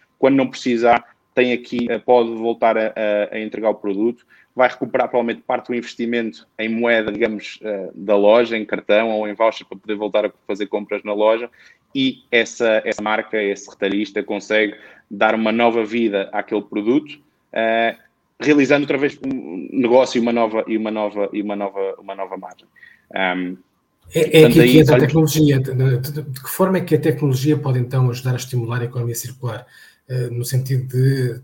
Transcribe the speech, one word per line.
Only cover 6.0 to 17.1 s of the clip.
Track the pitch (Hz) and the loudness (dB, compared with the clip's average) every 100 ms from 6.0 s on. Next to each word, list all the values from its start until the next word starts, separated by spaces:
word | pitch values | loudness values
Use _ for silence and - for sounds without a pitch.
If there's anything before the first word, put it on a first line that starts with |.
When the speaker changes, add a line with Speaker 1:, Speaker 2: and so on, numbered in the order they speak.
| 117 120 110 - _ - | -4 -4 -4 -10 _ -8
Speaker 1:
em | 110 | -6
moeda, | 113 117 113 107 | -2 2 2 0
digamos, | 101 113 107 - - | -2 -2 -2 -12 -12
eh, | 107 98 92 - | -8 -8 -8 -6
da | 98 101 | 0 4
loja, | 101 117 117 113 | 6 6 4 -2
em | 107 | -4
cartão | 98 - 104 113 | -4 2 2 2
ou | 107 107 | -2 -4
em | |
voucher | 104 113 - - | 0 0 0 -10
para | 95 | -12
poder | 107 104 | -8 -6
voltar | 107 107 104 | -2 -2 -2
a | - - | -4 -8
fazer | 98 104 | -8 -6
compras | 107 104 104 | -6 -6 -8
na | 107 | -4
loja | 104 107 113 120 _ - _ _ 139 | 0 2 2 -4 _ -20 _ _ -2
e | 131 123 - | -2 -4 -2
essa, | 117 113 - 117 110 110 | 0 0 0 2 2 0
essa | 107 | -4
marca, | 107 110 - 110 | -2 -4 -4 -2
esse | 101 95 - | -2 -4 -10
retalhista | - 98 101 104 110 | -6 -4 -2 -4 -6
consegue | 104 104 - 107 107 - - - - | -6 -8 -2 0 0 -4 -20 -20 -12
dar | 101 110 113 | 0 0 2
uma | 113 | 0
nova | 113 120 117 107 | 2 2 2 -2
vida | 117 113 98 95 | -2 0 0 -4
àquele | 104 - 107 | -6 -4 -4
produto, | 101 107 107 139 151 | -4 -4 0 0 -2